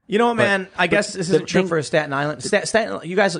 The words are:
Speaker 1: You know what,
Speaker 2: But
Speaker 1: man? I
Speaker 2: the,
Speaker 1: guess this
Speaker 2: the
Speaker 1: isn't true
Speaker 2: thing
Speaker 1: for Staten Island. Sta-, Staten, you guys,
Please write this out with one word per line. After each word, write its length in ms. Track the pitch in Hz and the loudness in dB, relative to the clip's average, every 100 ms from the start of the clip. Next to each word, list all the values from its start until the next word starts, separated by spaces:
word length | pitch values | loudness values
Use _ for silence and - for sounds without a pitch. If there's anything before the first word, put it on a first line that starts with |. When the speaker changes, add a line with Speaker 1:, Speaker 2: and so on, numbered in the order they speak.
| - | -4
Speaker 1:
You 120 | 202 | 0
know 80 | 240 | 2
what, 100 | 226 | 2
Speaker 2:
But 60 | |
Speaker 1:
man? 240 | 202 196 185 - | 2 0 -2 -2
I 80 | 180 | 2
Speaker 2:
the, 60 | |
Speaker 1:
guess 220 | 202 202 | 2 0
this 140 | 185 170 | -4 0
Speaker 2:
the 60 | 156 | 0
Speaker 1:
isn't 120 | - | 2
true 140 | 170 | 0
Speaker 2:
thing 60 | 185 | 2
Speaker 1:
for 140 | 165 | -2
Staten 320 | 135 160 143 | 0 0 0
Island. 300 | 139 147 127 | -2 -2 -4
Sta-, 220 | - 202 - | -2 -2 0
Staten, 340 | 220 - 98 160 | -2 -2 -6 -4
you 60 | 185 | 0
guys, 200 | 196 | 0